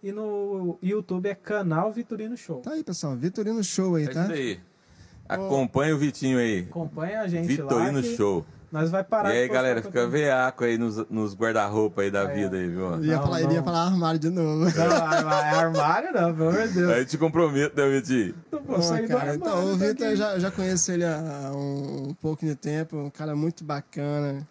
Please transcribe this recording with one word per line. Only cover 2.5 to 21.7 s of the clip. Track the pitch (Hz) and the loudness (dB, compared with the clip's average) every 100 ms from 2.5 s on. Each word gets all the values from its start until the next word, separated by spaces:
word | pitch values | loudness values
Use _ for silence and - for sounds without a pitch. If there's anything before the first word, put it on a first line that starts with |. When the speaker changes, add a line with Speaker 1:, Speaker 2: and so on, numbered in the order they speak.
| 143 | -10
Speaker 2:
Tá | 170 | -6
aí, | 311 | -6
pessoal. | 302 175 151 127 | -6 -6 -4 -2
Vitorino | 151 190 208 226 | -4 -2 -2 -2
Show | 196 - 190 170 | -2 0 2 2
aí, | |
Speaker 3:
É | 147 | 0
Speaker 2:
tá? | 139 | 0
Speaker 3:
isso | 185 | 0
aí. | 160 127 90 - _ _ - - - - | 0 -2 -4 -10 _ _ -20 -20 -20 -6
Speaker 2:
Ô. | |
Speaker 3:
Acompanha | 185 190 139 127 131 147 | -4 0 0 2 2 2
o | 151 | 2
Vitinho | 143 127 135 127 | 0 0 0 2
aí. | 117 101 90 | 2 0 -2
Speaker 1:
Acompanha | 170 156 160 165 214 | -8 -8 -6 -6 -4
a | 202 | -2
gente | 170 175 | -2 0
Speaker 3:
Vitorino | 277 139 120 117 139 | -2 0 2 2 0
Speaker 1:
lá | |
que | 120 117 | -2 0
Speaker 3:
Show. | 101 92 76 - - | 0 0 -4 -16 -10
Speaker 1:
nós | 156 165 | -4 -2
vai | 185 | -2
parar | 190 220 196 | 0 0 2
Speaker 3:
E | |
aí, | 123 | 2
Speaker 1:
de | 123 | 2
postar | 127 | 2
Speaker 3:
galera, | 127 117 | 2 0
Speaker 1:
conteúdo. | 104 117 120 | 0 0 2
Speaker 3:
fica | 147 | 2
veaco | 147 131 127 - | 2 4 2 2
aí | 120 113 | 0 2
nos, | 117 107 107 | 0 -2 -4
nos | 110 107 95 | -2 -2 0
guarda-roupa | 113 110 101 107 107 92 | 0 2 2 2 2 2
aí | 98 | 0
da | 101 | 2
Speaker 1:
É. | 98 | 0
Speaker 3:
vida | 104 101 92 | 0 -2 -2
aí, | 90 | -2
viu? | 87 92 | -2 -2
Speaker 2:
Ele | 82 156 | -2 0
ia | 160 | 2
Speaker 1:
Não, | |
Speaker 2:
falar, | 143 160 | 0 0
ele | - | 2
ia | 165 | 2
Speaker 1:
não. | |
Speaker 2:
falar | 160 170 175 | 2 0 2
armário | 185 165 160 | 2 2 0
de | 156 | 0
novo. | 180 160 156 | 0 0 2
Speaker 1:
Não, | 175 160 165 - | 2 4 4 4
arma-, | - - - - - | 4 2 4 2 4
é | |
armário | 160 165 160 147 185 330 | 4 4 2 2 2 0
não, | 269 170 | 0 0
pelo | 160 160 | 2 0
amor | 190 220 | 2 0
de | |
Deus. | 180 175 | 2 4
Speaker 3:
Aí | 123 131 | 2 0
te | 156 | 0
comprometo, | 160 160 165 139 135 143 | 2 4 2 4 0 2
né, | 139 135 | 4 2
Vitinho? | 131 127 95 - - | 2 0 0 -4 -8
Speaker 1:
Não | 311 | -10
vou | 277 202 | -4 0
Speaker 2:
Bom, | |
Speaker 1:
sair | 170 165 | 2 0
do | 226 | 0
Speaker 2:
cara, | 254 - | 0 0
Speaker 1:
armário, | 147 | -2
Speaker 2:
então, | 349 190 190 | 0 0 0
o | 190 | 2
Speaker 1:
tá | 202 | 0
Speaker 2:
Vitor | 254 226 | 0 0
Speaker 1:
aqui. | 196 | 0
Speaker 2:
já, | 208 190 | 0 0
já | 185 | -2
conheço | 190 185 185 - | -2 -2 0 0
ele | 175 | 0
há, | 170 156 160 143 139 | 0 -2 -4 -6 -6
há | 139 | -6
um, | 143 | -4